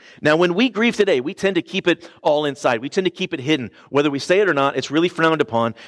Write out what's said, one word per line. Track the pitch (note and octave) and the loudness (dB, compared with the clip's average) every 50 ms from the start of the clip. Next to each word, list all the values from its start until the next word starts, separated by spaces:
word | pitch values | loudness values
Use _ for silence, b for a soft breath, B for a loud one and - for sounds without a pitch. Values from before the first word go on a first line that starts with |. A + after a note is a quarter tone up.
| B B B B | B B B B
Now, | - D3+ D3+ | 2 2 4
when | D#3+ F3+ F3 E3+ | 4 4 2 2
we | F#3 B3 C4 | 2 0 0
grieve | G#3+ G3+ A3+ A#3 - | 0 0 0 0 2
today, | - G#3 G3 E3+ B2+ | 0 0 2 0 0
we | B2 D#3 G3 | -2 -4 -4
tend | - - G3 G3 | -4 -2 -2 -2
to | E3+ | -2
keep | - - - F#3+ - | -4 -4 -4 -2 0
it | F3 E3 B B B B B | 0 -2 B B B B B
all | - E3+ D3 D3 D3+ | -2 0 0 0 0
inside. | C#3+ C3+ - - C#3+ B2 A2+ | -2 -4 -2 -2 0 0 -2
We | B2 C#3+ | -4 -4
tend | - G3 F#3+ | -4 -2 -2
to | F3 | -2
keep | E3+ - F#3 - E3+ | -4 -4 -6 -6 -6
it | D3+ | -4
hidden. | B2 C#3+ D#3 D3 B2 G2+ B B B B | -2 -2 -2 -2 -2 -6 B B B B
Whether | - C3+ D3 D3+ | 0 0 0 0
we | C#3 C3+ | 0 -2
say | - - F3+ G3 | -2 0 2 2
it | G#3+ F#3 | 2 2
or | D#3 | 2
not, | C#3+ C#3 C#3 - | 2 0 0 0
it's | C3+ B2 - | -2 -4 -2
really | C#3 D#3 E3+ F3+ | 0 0 0 0
frowned | - - E3 D#3+ D#3+ D3+ | 0 0 0 2 2 0
upon | D3 - A#2+ A#2 A#2 A#2 A2 B B | 0 0 0 -2 -2 -2 -4 B B